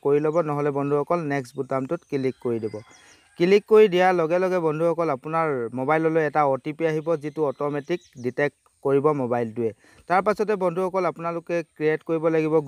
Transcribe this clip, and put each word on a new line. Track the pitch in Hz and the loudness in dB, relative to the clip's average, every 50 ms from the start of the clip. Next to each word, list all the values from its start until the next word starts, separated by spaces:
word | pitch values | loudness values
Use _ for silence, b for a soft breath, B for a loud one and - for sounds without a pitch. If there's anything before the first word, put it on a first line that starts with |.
| - | 0
কৰি | 143 143 147 151 | 2 2 2 2
ল'ব, | 156 151 175 170 151 | 2 0 0 0 0
নহ'লে | 147 143 147 147 139 139 | 0 -2 -2 -2 -2 -2
বন্ধুসকল | 143 143 147 147 143 - 170 170 165 143 | -2 0 0 0 0 0 -2 -2 -2 -2
নেক্সট | 143 143 127 123 - 139 | -4 -4 -4 -6 -8 -8
বুটামটোত | 139 127 135 131 131 135 165 170 _ - | -6 -4 -4 -4 -4 -4 -6 -8 _ -6
ক্লিক | - 139 131 131 123 _ - | -6 -4 -2 -4 -4 _ -4
কৰি | 123 117 113 110 | -4 -4 -2 -4
দিব। | 110 107 107 107 B B B B B B B B B B - | -6 -8 -10 -16 B B B B B B B B B B -2
ক্লিক | 170 180 196 208 - - | 2 4 4 4 4 6
কৰি | 220 214 214 214 170 | 6 6 6 6 4
দিয়াৰ | 180 185 185 185 175 | 4 4 4 4 2
লগে | 165 156 170 180 190 | 2 2 2 0 0
লগে | 185 185 180 165 160 | 0 0 0 0 0
বন্ধুসকল, | 147 156 165 170 165 160 170 160 143 | 0 0 0 0 0 0 0 -2 -2
আপোনাৰ | 127 - 156 160 165 165 156 143 127 117 113 120 127 | -4 -6 -6 -4 -2 -2 -2 -2 -4 -4 -6 -6 -4
মোবাইললৈ | 131 135 156 160 160 160 160 165 156 147 | -2 0 0 2 2 0 0 0 0 0
এটা | 135 156 151 139 | 2 2 2 2
অ' | 135 131 - | 2 -2 -4
টি | 156 151 147 | -8 -6 -4
পি | 165 160 | -2 -2
আহিব, | 156 156 151 160 170 151 139 | -2 -2 -2 -2 -4 -4 -4
যিটো | 151 139 156 156 143 | -6 -4 -2 -2 -2
অট'মেটিক | 123 - 147 147 143 143 135 - 170 175 _ _ - 139 120 | -2 -4 -4 -4 -4 -6 -4 -4 -6 -6 _ _ -14 -8 -8
ডিটেক্ট | 123 120 - 147 143 - _ _ _ _ _ - | -6 -2 0 -2 -2 -2 _ _ _ _ _ 0
কৰিব | 139 135 139 135 156 151 147 | 2 2 4 4 2 2 0
মোবাইলটোৱে। | 131 120 120 120 120 113 107 123 117 113 101 b b b b b b - | -2 -2 -2 -2 -2 -4 -4 -4 -4 -4 -4 b b b b b b 0
তাৰ | 170 190 190 208 | 0 0 2 0
পাছতে | 208 190 214 185 214 190 185 | 0 -2 -2 -2 -2 -2 -2
বন্ধুসকল, | 180 170 180 190 185 175 190 185 165 | -2 -2 -2 -4 -2 -2 -2 -2 -2
আপোনালোকে | 143 - 165 170 170 170 165 - 170 170 160 _ _ - | -4 -4 -6 -6 -6 -6 -6 -4 -4 -4 -4 _ _ -2
ক্ৰিয়েট | 156 151 156 151 _ - | 0 0 0 0 _ -2
কৰিব | 165 160 156 165 160 | -2 0 0 2 2
লাগিব | 160 156 156 151 160 147 | 2 0 2 2 0 2